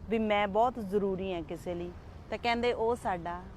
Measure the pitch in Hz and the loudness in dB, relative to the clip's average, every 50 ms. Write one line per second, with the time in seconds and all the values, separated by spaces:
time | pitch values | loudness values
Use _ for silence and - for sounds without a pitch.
0 | - - 220 226 220 214 208 202 208 208 185 214 233 254 240 247 214 185 190 208 | -4 0 0 2 4 4 4 4 4 4 4 4 4 4 2 0 -2 0 2 2
1 | 196 196 190 175 190 190 180 170 160 151 175 165 - 180 175 175 175 175 175 - | 2 2 0 0 -2 -2 -2 -4 -4 -6 -8 -6 -6 -4 -4 -4 -4 -6 -8 -10
2 | - - - - - - 220 214 - 240 233 240 233 240 - - 226 226 247 233 | -14 -14 -16 -14 -10 -8 -6 -2 0 0 2 2 4 2 2 2 2 0 0 0
3 | - 226 185 175 165 170 175 180 185 - - | 0 -2 -2 -2 -2 -4 -6 -6 -8 -12 -14